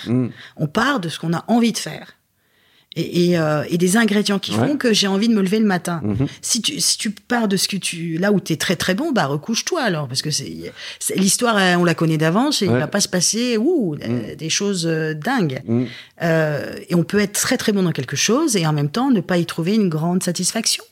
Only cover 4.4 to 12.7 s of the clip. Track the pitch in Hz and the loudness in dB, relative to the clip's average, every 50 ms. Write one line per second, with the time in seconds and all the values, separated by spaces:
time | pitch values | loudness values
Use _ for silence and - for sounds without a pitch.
4.4 | - - - 107 - 269 302 262 - 247 214 - 202 196 190 196 214 233 233 202 | -2 -2 0 0 2 2 0 0 2 2 2 2 2 2 2 2 2 2 2 2
5.4 | 190 185 202 220 226 208 185 175 170 - 175 165 113 104 104 113 135 147 - - | 2 2 2 2 2 2 2 0 -2 -4 -4 -4 -2 -2 0 0 0 -2 -4 -6
6.4 | - - - 240 - - - - - - - - - 226 202 - - - 247 240 | -6 -4 -2 -2 -2 -2 -2 -2 0 -2 -2 -2 -4 -6 -6 -8 -6 -2 -2 0
7.4 | 226 208 196 180 - - - 185 - - - 170 165 170 160 160 185 202 208 180 | 2 2 2 0 0 -2 -4 -4 -6 -6 -6 -6 -6 -4 -2 0 2 2 2 2
8.4 | - - 165 147 - - 185 - - - 185 196 294 339 277 214 160 135 143 151 | 2 0 -2 -2 0 -2 -2 0 0 0 0 0 0 0 0 0 0 0 0 -2
9.4 | - - 233 - - - 370 339 277 220 175 151 147 123 127 127 - 156 143 - | -4 -4 -4 -4 -4 -4 -2 -2 0 0 -2 -2 -4 -4 -6 -6 -4 -4 -4 -4
10.4 | 135 - 80 - - - - - - - - - - - - 196 190 196 - - | -6 -8 -10 -10 -12 -12 -14 -14 -14 -14 -12 -10 -8 -4 -2 0 2 2 2 2
11.4 | 247 233 220 202 190 180 180 175 175 175 165 - 170 160 160 151 160 160 165 214 | 2 2 2 4 4 4 4 4 4 2 2 2 2 2 2 2 2 2 2 2
12.4 | 262 302 294 - 208 185 | 2 2 0 0 2 2